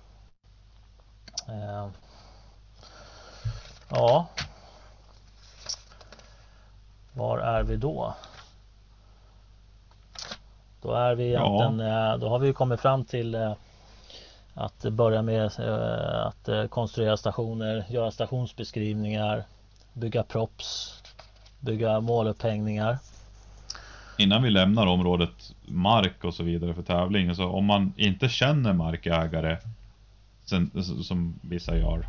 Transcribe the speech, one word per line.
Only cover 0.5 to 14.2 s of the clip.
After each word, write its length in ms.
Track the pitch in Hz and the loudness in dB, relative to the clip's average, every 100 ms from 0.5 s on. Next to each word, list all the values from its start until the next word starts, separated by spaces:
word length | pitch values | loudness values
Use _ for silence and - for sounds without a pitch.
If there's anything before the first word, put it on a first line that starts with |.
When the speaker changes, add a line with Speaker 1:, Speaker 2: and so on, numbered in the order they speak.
| - - - - - - - - - - | -20 -20 -20 -20 -20 -20 -20 -16 -14 -12
Speaker 1:
Eh, 400 | 107 104 101 101 92 - - - - - - - - - - - - - - 110 - - - - | -10 -10 -8 -10 -14 -20 -20 -20 -20 -20 -20 -20 -20 -20 -20 -20 -20 -20 -10 -8 -8 -14 -20 -4
ja. 380 | 127 120 147 170 - - - - - - - - - - - - - - - - - - - - - - - - - - - - | 2 4 4 2 -10 -12 -14 -20 -20 -20 -20 -20 -20 -20 -20 -20 -20 -14 -14 -14 -20 -20 -20 -20 -20 -20 -20 -20 -20 -20 -20 -16
Var 260 | 123 113 117 | -6 -4 -2
är 240 | 117 113 | 0 0
vi 140 | 110 110 | 0 -2
då? 380 | 139 139 - - - - - - - - - - - - - - - - - - - - - - - - - - - - | -2 -4 -8 -10 -18 -20 -20 -20 -20 -20 -20 -20 -20 -20 -20 -20 -20 -20 -20 -20 -20 -20 -20 -16 -14 -16 -18 -20 -20 -12
Då 100 | 117 | -4
är 220 | 117 123 | 0 2
vi 180 | 120 120 | 2 2
Speaker 2:
Ja. 80 | 120 | 2
Speaker 1:
egentligen, 520 | 110 101 117 110 110 | 2 4 2 2 0
eh, 240 | 110 110 117 | 0 0 0
då 120 | 113 | 0
har 100 | 123 | 2
vi 80 | 139 | 2
ju 60 | |
kommit 280 | - 127 117 | 2 0 2
fram 240 | 135 135 | 2 2
till, 300 | 120 123 117 | -2 -4 -4
eh, 180 | 113 110 104 - - - - - - | -2 -2 -4 -12 -20 -20 -20 -20 -20